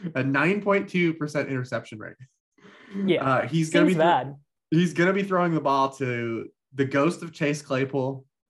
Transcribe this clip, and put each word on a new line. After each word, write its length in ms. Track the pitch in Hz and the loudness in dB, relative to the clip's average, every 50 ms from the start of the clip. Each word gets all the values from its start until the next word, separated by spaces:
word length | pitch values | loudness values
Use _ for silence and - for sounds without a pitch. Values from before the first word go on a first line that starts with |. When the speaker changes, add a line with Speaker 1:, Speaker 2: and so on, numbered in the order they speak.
| 196 165 - | -12 -8 -4
Speaker 1:
a 80 | 131 131 | -2 -2
nine 380 | 135 135 139 147 170 202 208 | 0 0 2 2 2 0 0
point 260 | 202 208 196 202 196 - | 0 2 0 0 0 -2
two 260 | - 180 175 165 160 | 0 0 2 2 0
percent 340 | - 151 151 147 147 135 - | -2 -6 -6 -4 -4 -4 -2
interception 500 | 139 127 127 - 123 113 - - 113 107 | -4 -6 -4 -4 -6 -8 -8 -10 -14 -14
rate. 160 | 101 87 85 - 127 - _ _ _ _ _ _ - - - - - - 196 | -14 -16 -16 -20 -20 -20 _ _ _ _ _ _ -20 -20 -20 -20 -20 -14 -8
Speaker 2:
Yeah. 300 | 196 196 190 165 143 135 | -4 0 2 2 2 2
Speaker 1:
Uh, 220 | 135 131 123 117 120 | 2 2 0 0 0
he's 220 | 151 165 160 156 | 0 0 0 2
gonna 180 | - 175 170 175 | 4 4 4 4
Speaker 2:
Seems 80 | 185 156 | 4 4
Speaker 1:
be 40 | |
thro-, 20 | 156 | 4
Speaker 2:
bad. 320 | 170 170 127 127 135 143 - _ _ _ _ _ - | 4 4 4 0 -4 -10 -16 _ _ _ _ _ 0
Speaker 1:
he's 240 | 156 165 180 165 147 | 2 2 2 2 2
gonna 180 | 160 170 185 | 0 2 2
be 120 | 196 202 196 | 2 0 0
throwing 300 | 196 185 180 175 175 165 | 0 0 0 0 2 0
the 60 | 151 | 0
ball 300 | 139 139 139 139 135 139 135 | 0 0 2 2 0 0 -2
to 540 | - 139 123 123 120 117 117 113 110 104 - _ _ _ _ - | -4 -4 -4 -2 -4 -4 -4 -6 -6 -8 -12 _ _ _ _ -4
the 120 | 131 135 | -2 -2
ghost 380 | 131 143 139 143 165 180 - 175 | 0 2 2 2 2 0 -2 -8
of 100 | 170 - | -12 -8
Chase 280 | - 156 147 147 147 | -4 -2 -2 -2 -2
Claypool, 640 | - - 139 127 135 135 139 139 127 131 135 131 - _ _ _ _ _ | -4 -4 -2 -2 -2 -2 -2 -2 -4 -4 -4 -8 -12 _ _ _ _ _